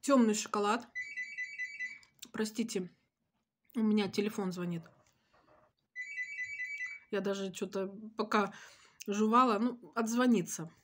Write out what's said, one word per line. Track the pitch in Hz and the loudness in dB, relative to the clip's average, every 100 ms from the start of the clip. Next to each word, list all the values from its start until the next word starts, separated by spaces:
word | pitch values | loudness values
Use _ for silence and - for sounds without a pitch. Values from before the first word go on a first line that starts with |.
| - | 6
Тёмный | 277 226 214 | 6 8 4
шоколад. | - 214 208 226 - - - - - - 988 - 988 - 988 - - _ - | 0 0 2 0 -2 -10 -10 -8 -10 -8 -10 -8 -10 -8 -10 -10 -20 _ -14
Простите, | - 214 - 226 196 180 _ _ _ _ _ _ _ _ - | -4 -4 -2 -2 -2 -4 _ _ _ _ _ _ _ _ 0
у | |
меня | 220 214 202 | 4 4 4
телефон | 208 202 208 190 | 2 0 0 -4
звонит. | 180 175 170 165 _ _ _ _ _ _ _ _ _ _ - 1017 1077 1017 1077 1017 1077 - - - - _ | -2 -4 -4 -8 _ _ _ _ _ _ _ _ _ _ -12 -10 -8 -8 -8 -10 -8 -8 -8 -10 -12 _
Я | 202 | -4
даже | 196 196 196 | -2 -4 -4
чё-то | 175 190 190 190 196 220 - | -6 -8 -6 -6 -8 -16 -6
пока | 214 220 196 - - - - _ - | 0 0 0 -4 -20 -20 -20 _ -6
жевала, | 202 214 233 254 202 | 0 4 6 6 4
ну, | 240 240 - - | 0 -2 -8 -4
отзвонится. | 226 233 254 220 170 - 165 - | -2 4 6 6 4 -6 -10 -12